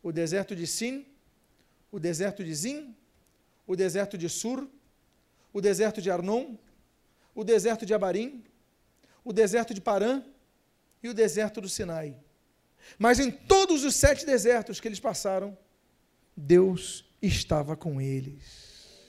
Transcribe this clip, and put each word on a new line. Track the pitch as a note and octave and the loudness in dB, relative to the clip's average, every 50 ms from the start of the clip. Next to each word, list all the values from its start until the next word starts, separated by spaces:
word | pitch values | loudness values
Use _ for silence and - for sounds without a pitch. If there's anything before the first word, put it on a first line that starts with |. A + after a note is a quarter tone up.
O | _ E3+ | _ -6
deserto | E3 E3 E3+ D#3+ E3 G3+ G3 G3 G#3+ | -4 -2 -2 -2 -2 -4 -4 -4 -8
de | E3+ E3+ | -8 -6
Sin, | D#3 - - A3 A#3+ C4 C#4 C#4 - _ _ _ _ _ _ _ _ _ _ _ _ _ _ _ _ - | -6 -6 -4 -4 -6 -6 -8 -12 -16 _ _ _ _ _ _ _ _ _ _ _ _ _ _ _ _ -12
o | G3+ | -6
deserto | D#3 E3+ E3+ D3 F#3+ G3+ F#3+ G3+ | -4 -4 -2 -2 -2 -4 -4 -6
de | F#3+ D#3+ D#3+ | -8 -8 -6
Zin, | C#3+ D#3+ A#3+ C#4+ D4 D4+ C4 A3+ _ _ _ _ _ _ _ _ _ _ _ _ _ _ | -6 -6 -6 -6 -8 -12 -16 -20 _ _ _ _ _ _ _ _ _ _ _ _ _ _
o | - F#3 | -6 -2
deserto | F3+ F#3+ F#3 D#3+ G3 G3+ G3 G3+ | 0 0 0 0 -2 -4 -4 -6
de | F#3 E3 | -8 -6
Sur, | E3+ - - - A3 B3+ C4 C#4+ C4+ _ _ _ _ _ _ _ _ _ _ _ _ _ _ _ _ | -6 -6 -4 -4 -4 -4 -6 -8 -12 _ _ _ _ _ _ _ _ _ _ _ _ _ _ _ _
o | _ G3+ | _ 0
deserto | F#3+ G#3 G3 F3 A3 G#3+ G#3+ G#3+ | 0 2 2 2 0 0 -2 -4
de | F3 F#3+ | -4 -2
Arnon, | F3+ F3 F3 F#3+ G#3+ A#3+ C4+ D#4 A#3 G#3+ _ _ _ _ _ _ _ _ _ _ _ _ _ _ _ | -2 -2 -2 -2 -2 -2 -2 -6 -14 -18 _ _ _ _ _ _ _ _ _ _ _ _ _ _ _
o | - A3 | -8 2
deserto | F#3+ A#3 G#3+ F3 A#3 A3+ A3 A#3 | 4 4 4 4 2 -2 -2 -2
de | F3+ | 0
Abarim, | G#3+ G#3 F#3+ F#3 F3 G3 A3+ C4 D4 A#3+ A3 _ _ _ _ _ _ _ _ _ _ _ _ _ _ _ | 0 0 2 0 0 -2 -4 -6 -10 -16 -20 _ _ _ _ _ _ _ _ _ _ _ _ _ _ _
o | _ B3 | _ -4
deserto | G#3 G3+ A3+ G3 F#3+ A#3 A3+ - A3+ | 2 2 2 4 4 0 -2 -2 -6
de | G3 | -6
Parã | - - G3+ G3 G3 A#3 C4 C#4 - - - _ _ _ _ _ _ _ _ _ _ _ _ _ | -2 0 2 2 2 2 0 -2 -4 -10 -20 _ _ _ _ _ _ _ _ _ _ _ _ _
e | - A#3 | -12 -8
o | |
deserto | A#3+ G3+ A3 G3+ D3+ G3+ G#3+ G3+ G#3+ - | 0 2 2 2 2 -2 -4 -4 -4 -8
do | F#3+ F#3+ | -10 -8
Sinai. | - - G3+ F3 E3 D#3+ D#3 D3+ C3+ B2 _ _ _ _ _ _ _ _ _ _ _ _ - - - _ | -8 -8 -6 -6 -6 -8 -8 -10 -12 -16 _ _ _ _ _ _ _ _ _ _ _ _ -20 -20 -8 _
Mas | G3 A#3 B3 B3+ | 4 4 4 6
em | C#4 B3+ | 4 0
todos | - - - - F#4+ F#4+ G4 F#4+ E4+ C#4+ C4 | -2 -6 4 6 6 6 8 6 2 2 2
os | C#4+ B3+ | 0 0
sete | - - C#4 C#4+ C#4 - | 4 4 4 4 4 0
desertos | D#4 C4+ A#3+ F#3 A3+ A#3+ A#3 G#3 - G3+ - | 0 0 2 4 4 2 2 0 -4 -10 -10
que | - A#3 | -8 -8
eles | G#3 F#3+ | -10 -4
passaram, | - B3 F#3+ - - G3+ F#3+ F#3+ F#3+ G3+ G3 - _ _ _ _ _ _ _ _ _ _ _ _ _ _ _ | -4 -4 -4 -2 -4 -2 -2 -2 -4 -6 -12 -16 _ _ _ _ _ _ _ _ _ _ _ _ _ _ _
Deus | - D3 C#3 E3+ F3+ F#3 F#3+ F#3 E3+ - - - - - _ _ _ | -14 4 6 8 8 8 6 2 -2 -6 -10 -12 -14 -16 _ _ _
estava | - G3 - - - - - D3+ C#3+ C#3+ D#3 | 0 0 0 0 0 0 0 0 0 -2 -6
com | D#3 - E3+ D3 C3+ | -6 -6 -6 -4 -4
eles. | C3+ C3+ C3+ C3+ C3 C3 C#3 C#3+ - - - - - - - - - - - - - | -2 -2 -2 -4 -4 -8 -14 -16 -20 -20 -20 -20 -20 -20 -20 -20 -20 -20 -20 -20 -20